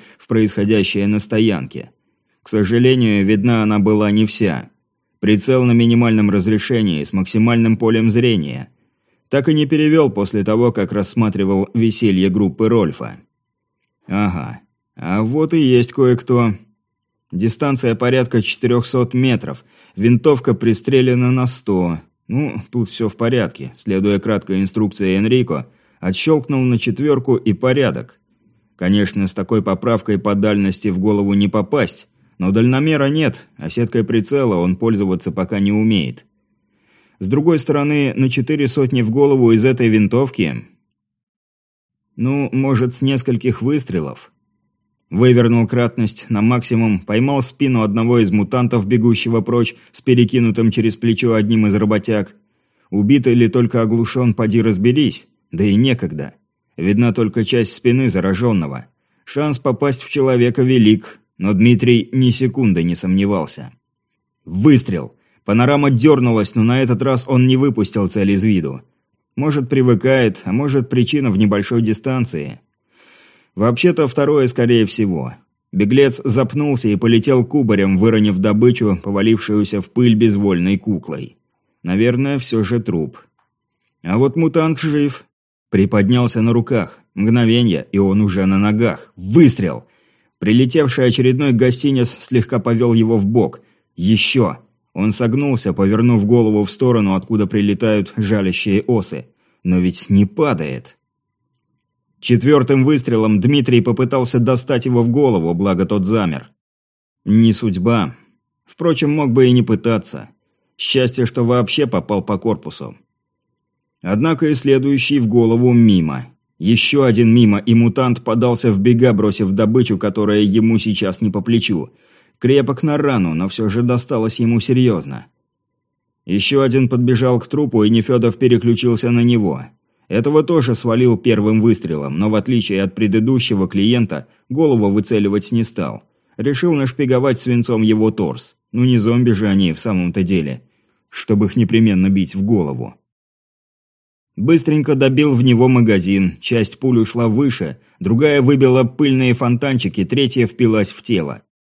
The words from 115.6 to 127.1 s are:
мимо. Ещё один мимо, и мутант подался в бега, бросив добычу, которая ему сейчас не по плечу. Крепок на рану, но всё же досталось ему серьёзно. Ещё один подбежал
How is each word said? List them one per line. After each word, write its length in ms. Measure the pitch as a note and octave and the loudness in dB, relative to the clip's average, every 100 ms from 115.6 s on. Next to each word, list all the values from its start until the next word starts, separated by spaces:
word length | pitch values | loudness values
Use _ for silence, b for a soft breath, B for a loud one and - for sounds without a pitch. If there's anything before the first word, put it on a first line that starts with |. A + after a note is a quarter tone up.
| B2 | 4
мимо. 540 | A#2+ A2+ F#2+ D#2 C2+ B1 _ _ - | 4 4 4 0 -4 -12 _ _ -6
Ещё 440 | F2 A2+ - C#3+ | 0 0 0 2
один 320 | C3 A2 A#2 | 2 4 4
мимо, 240 | A#2 A2+ G2+ | 6 4 2
и 160 | G#2 | 2
мутант 500 | A#2 A#2 G2 B2+ A#2+ | 2 2 2 -2 -2
подался 480 | - A2+ B2 A#2+ A#2+ | -2 0 0 0 0
в 60 | G2 | 2
бега, 340 | G#2 A#2+ B2+ | 2 4 4
бросив 380 | G#2 G#2 F#2+ G2 | 2 0 -2 -2
добычу, 480 | G2 A2 A#2+ A#2+ G2 | 0 0 2 0 -2
которая 420 | G#2 F#2 G#2 G#2 | -4 -2 0 2
ему 380 | G#2 G#2 A2 A2+ | 2 2 2 2
сейчас 420 | A2 G2 G2 F#2 | -2 -4 -4 -4
не 80 | A2 | -4
по 140 | G2+ | -4
плечу. 480 | F#2+ A#2 - F#2 C#2 b b b b b | -2 0 0 -4 -6 b b b b b
Крепок 440 | B2 C#3 C3 C3+ | 0 2 2 -2
на 140 | D#3 D3 | -2 -2
рану, 380 | D3 B2 F2+ | 0 0 -2
но 140 | D#2+ F#2+ | -2 -4
всё 200 | - A2 | -4 -4
же 140 | G#2+ | -2
досталось 580 | A#2+ B2 B2 B2+ A2 - | 0 -2 -2 -4 -2 -2
ему 200 | A#2 A#2 | 0 0
серьёзно. 640 | G#2 B2+ B2 F#2+ C#2+ B1 - _ _ _ _ _ _ _ _ _ | 0 2 2 0 -4 -14 -16 _ _ _ _ _ _ _ _ _
Ещё 380 | - F#2+ - C#3 | -6 -4 0 2
один 260 | C3+ B2+ B2 | 2 2 0
подбежал 500 | B2 B2 | 0 0